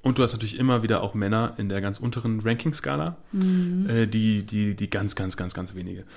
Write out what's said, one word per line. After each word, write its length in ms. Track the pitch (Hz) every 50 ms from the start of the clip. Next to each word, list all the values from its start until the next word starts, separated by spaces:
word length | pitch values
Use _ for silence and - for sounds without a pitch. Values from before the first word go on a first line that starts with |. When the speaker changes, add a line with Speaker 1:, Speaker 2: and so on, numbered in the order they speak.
| -
Speaker 1:
Und 140 | 131 127
du 60 | 135 127
hast 80 | 110 110
natürlich 240 | 107 110 107 -
immer 240 | - 127 131 123 117
wieder 220 | 110 110 110 - -
auch 100 | 101 -
Männer 400 | 107 101 101 110 110 117 117 -
in 120 | - 104 98
der 100 | 98 98
ganz 200 | 95 101 101 -
unteren 400 | 123 120 117 123 113 113 110 110
Ranking-Skala, 760 | 107 117 117 117 - 165 147 - - 139 139 143 156 170 170 - - - -
Speaker 2:
Mhm. 540 | 190 185 185 185 185 180 175 180 185 190
Speaker 1:
äh, 200 | 196 117 113 113
die, 360 | 104 107 110 110 110 107 104 98
die, 320 | - 113 104 104 104 101
die 140 | 98 104 92
ganz, 240 | - 98 101 101 -
ganz, 220 | - 95 95 -
ganz, 160 | - 90 90 -
ganz 220 | 92 92 92 95
wenige. 300 | 92 90 90 92 95 98 - -